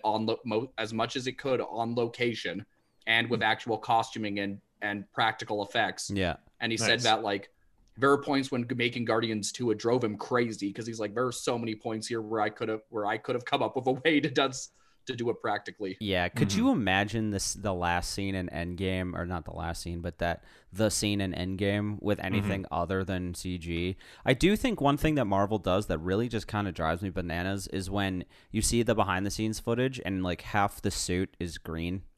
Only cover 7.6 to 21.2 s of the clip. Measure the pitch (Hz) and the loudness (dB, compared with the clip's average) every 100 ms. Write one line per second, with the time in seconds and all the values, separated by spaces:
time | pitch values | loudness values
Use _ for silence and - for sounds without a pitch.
7.6 | _ _ _ - 135 143 143 139 135 127 | _ _ _ 0 4 4 4 0 2 -2
8.6 | 120 123 120 120 113 113 117 107 101 - | -2 2 0 2 2 2 2 0 -2 -2
9.6 | 120 104 117 127 117 104 - 123 120 101 | 0 2 4 2 2 -2 0 2 0 -2
10.6 | 101 101 113 113 107 110 127 120 - 117 | -6 -6 -8 -6 -4 -2 -2 -2 -2 -2
11.6 | 113 107 120 110 110 117 107 110 107 107 | -2 -6 -4 -6 -4 -6 -2 0 0 -2
12.6 | 110 110 - 113 104 110 - 120 - 139 | -4 -4 -6 -4 -2 -2 -2 -4 0 0
13.6 | 110 135 127 131 165 151 143 135 135 131 | 0 -2 0 2 4 2 2 0 0 -2
14.6 | - _ _ _ - 120 120 110 113 104 | -12 _ _ _ -10 -4 -2 -2 -2 -4
15.6 | - 95 98 92 98 90 90 123 170 190 | -6 -8 -6 -4 0 0 0 2 0 2
16.6 | 254 214 98 95 104 117 107 98 - - | 2 2 4 2 2 0 0 -2 -4 -4
17.6 | 101 92 87 87 - - 98 95 90 80 | -2 0 0 0 -2 -4 -2 -2 -4 -4
18.6 | 85 87 95 92 90 85 87 87 - 82 | -4 -2 -2 0 -2 -4 -4 -4 -6 -6
19.6 | 82 85 87 85 87 - 85 85 - - | -6 -6 -6 -6 -6 -2 -2 -2 -8 -20
20.6 | - 95 107 - 104 101 | -10 0 2 4 2 2